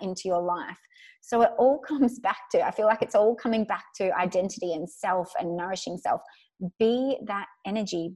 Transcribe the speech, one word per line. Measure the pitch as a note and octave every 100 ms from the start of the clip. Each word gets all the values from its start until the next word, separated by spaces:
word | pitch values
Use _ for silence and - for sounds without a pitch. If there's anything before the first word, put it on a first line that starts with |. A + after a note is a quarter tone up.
into | F#3+ F3 F#3+
your | F3
life. | F3 F3 B2+ F3 _ - - _
So | - A#3
it | A#3 -
all | B3+ C#4+
<laughs> | -
comes | D4 A#3+ -
back | F#3+ - -
to, | F3 E3+
I |
feel | G3+ G#3+
like | A3
it's | - G#3
all | G#3+ A#3
coming | A#3+ A3 G#3+
back | F3+ - -
to | F#3+ F3
identity | F3+ F#3 F#3+ - F3+
and | D#3+ E3+
self | - G3 F#3 F3 -
and | E3+ F3
nourishing | F3+ F#3 - -
self. | - - - - _ - F3+ -
Be | A3 A#3+ C4+ C4+ G#3
that | G3+ - _ F#3+
energy, | G#3+ G3+ F3 E3